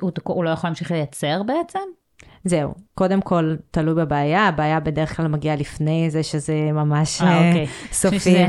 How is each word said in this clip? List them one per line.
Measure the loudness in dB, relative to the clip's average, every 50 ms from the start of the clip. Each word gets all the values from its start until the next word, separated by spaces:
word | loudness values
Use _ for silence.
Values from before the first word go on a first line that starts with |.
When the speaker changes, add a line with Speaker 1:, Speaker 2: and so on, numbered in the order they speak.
Speaker 1:
הוא, | -4 -6 -6 -6 -6
הוא | -4 -4 -2 0
לא | -2
יכול | -2 -2 -4
להמשיך | -6 -6 -6 -6 -4
לייצר | -2 -2 -4 -4 -6 -6 -4 -2 -2 -2 -2
בעצם? | -2 -2 -2 -4 -4 -6 -8 -8 -8 -12 _ _ _ _ _ -20 -20 -18 _ -2
Speaker 2:
זהו, | 0 0 0 0 -4 -8 -12 -18 _ -4
קודם | -2 0 2 2 0
כל, | 0 0 0 0 2 0 -2 -4 -8 _
תלוי | -2 0 0 2 0
בבעיה, | 0 0 0 0 0 0 2 2 2 2
הבעיה | 2 2 0 0 0 0 0
בדרך | -2 -2 -2 -2 -2 -2 -2
כלל | -2 -2
מגיעה | -2 -2 -2 -2 -2 -2
לפני | -2 -4 -6 -4 -2 0 0 2 2 0 0
זה | 0 -2 -2
שזה | -2 -4 -4 -2 -2 -2 0 0 0 0
ממש, | 0 2 2 2 2 0 0 0 2
Speaker 1:
אה, | 2
Speaker 2:
אה, | 4 4 6 6 4
Speaker 1:
אוקיי. | 4 2 0 -4 -8 -12 -12 -8
Speaker 2:
סופי | -4 0 0 2 0 2
Speaker 1:
שזה | 4 4 6 6 6